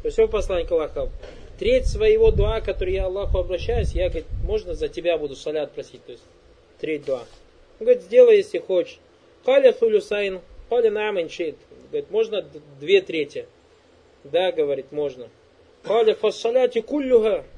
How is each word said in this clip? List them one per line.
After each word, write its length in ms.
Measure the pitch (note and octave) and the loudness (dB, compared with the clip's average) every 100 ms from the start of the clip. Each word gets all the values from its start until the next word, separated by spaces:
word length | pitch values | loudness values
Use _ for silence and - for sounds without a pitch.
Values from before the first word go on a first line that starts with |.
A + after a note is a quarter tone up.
То 60 | - | -4
есть, 100 | - | 0
о 80 | A3 | 0
посланник 460 | G#3+ F#3 F3+ E3 | 0 -4 -4 -2
Аллаха, 360 | E3+ D3+ D3 B2+ - - - - - | -4 -4 -6 -8 -10 -18 -20 -20 -6
треть 260 | G3 B3+ - | 0 0 0
своего 460 | G3 G#3+ A3 A3+ | 0 2 6 4
дуа, 280 | G3+ G#3 A3 | 4 2 2
который 340 | G3 F#3 F#3 | -2 -6 -4
я 100 | F#3+ | -4
Аллаху 340 | F#3 F#3+ G3 F#3+ | -4 -6 -2 -2
обращаюсь, 540 | F3 F3 - A#3 D3+ | -2 -6 -2 -2 -2
я, 160 | - - | -2 -4
говорит, 180 | E3 - - | -4 -8 -8
можно 320 | F3 G#3+ F3+ | -4 -4 -6
за 140 | D3+ D3+ | -8 -8
тебя 280 | E3 E3+ D#3+ | -4 -2 -2
буду 200 | D3 C3+ | -4 -8
салят 340 | D#3 D3+ C#3 | -8 -6 -6
просить, 340 | - C3+ B2 | -10 -16 -18
то 60 | - | -20
есть 140 | A#2 _ _ _ _ _ _ | -20 _ _ _ _ _ _
треть 240 | D3 D3+ | -6 -4
дуа. 160 | B2+ B2+ A2 - - _ _ - | -4 -6 -6 -20 -20 _ _ -4
Он 80 | A3+ | 2
говорит, 160 | B3 | 2
сделай, 360 | F3+ A#3+ A#3+ G#3 | 4 8 8 8
если 200 | - - | 4 -6
хочешь. 400 | - F#3 - - _ _ _ _ | -2 -2 -2 -10 _ _ _ _
«Каля 260 | - C#4 C4 | 2 6 6
thulusain, 680 | - A3+ G#3+ G3 G#3 G3+ F#3 - - - | 4 2 2 0 -4 -4 -6 -14 -20 -4
каля 220 | A#3+ A3+ | 0 2
наам 300 | G#3 G#3+ G3 | 0 -2 -2
ин 80 | D#3+ | -6
шит». 260 | - E3 - _ - - | -6 -8 -8 _ -20 -10
Говорит, 180 | D3 C#3+ | -10 -4
можно 320 | G3+ A3 G#3 | -2 -2 -4
д-, 180 | D#3+ D#3 D3 C#3 | -8 -20 -20 -14
две 200 | D3 G3 | 2 2
трети? 460 | - E3 C#3+ C3 A#2 _ _ _ _ _ _ _ | 2 -6 -6 -8 -14 _ _ _ _ _ _ _
Да, 260 | C#3+ D#3+ F#3 | -4 -2 0
говорит, 400 | D#3+ C#3+ C3+ C3 | 0 -2 -2 -6
можно. 380 | D3 D3 B2 A2+ _ _ _ _ _ | -6 -6 -6 -18 _ _ _ _ _
«Каля 320 | - A3 A3 G#3+ | -2 2 2 2
фассаляти 640 | G#3+ G3+ A3+ B3+ B3 A#3 | -2 -2 0 2 2 -2
куллюха». 640 | A3 C#4+ C4+ A#3+ G#3+ F3+ - | -4 -6 2 2 4 -2 -6